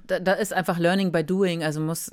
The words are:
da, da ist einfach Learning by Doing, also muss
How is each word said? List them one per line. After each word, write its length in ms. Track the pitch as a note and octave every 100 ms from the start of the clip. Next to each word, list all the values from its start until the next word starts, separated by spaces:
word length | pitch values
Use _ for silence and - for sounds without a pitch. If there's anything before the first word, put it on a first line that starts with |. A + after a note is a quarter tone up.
| -
da, 120 | F3+
da 140 | F3+
ist 220 | G#3 G#3+
einfach 240 | - F3+ F3
Learning 340 | E3+ F#3+ F#3+
by 100 | E3
Doing, 400 | D3+ F#3 F#3+ E3
also 180 | D#3 D3+
muss 300 | D#3 E3 -